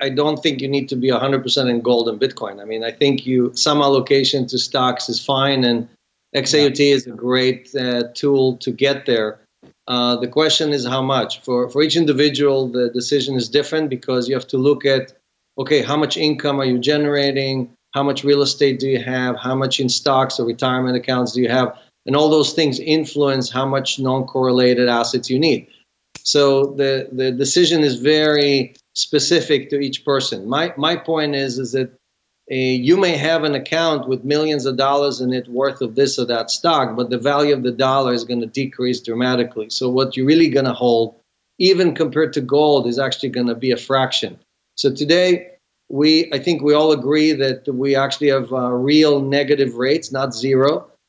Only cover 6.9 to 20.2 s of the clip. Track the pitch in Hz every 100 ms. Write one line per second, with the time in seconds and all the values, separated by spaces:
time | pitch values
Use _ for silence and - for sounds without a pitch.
6.9 | 135 123 107 120 127 127 123 - 139 127
7.9 | 120 120 - 143 139 131 123 131 110 139
8.9 | 139 135 117 107 - _ _ - _ -
9.9 | 123 123 120 123 151 156 - 151 143 123
10.9 | 131 135 131 107 - - 123 123 139 156
11.9 | 165 151 135 147 131 143 135 127 123 120
12.9 | 123 123 143 127 127 113 143 - 160 151
13.9 | 127 - 127 120 131 - 135 139 143 139
14.9 | 135 131 _ _ _ _ - 135 151 120
15.9 | 151 151 165 151 147 147 139 131 123 127
16.9 | 147 147 143 139 135 135 135 120 _ _
17.9 | 139 139 135 139 143 139 - 139 127 135
18.9 | 127 127 127 127 120 127 131 135 - 127
19.9 | - 147 135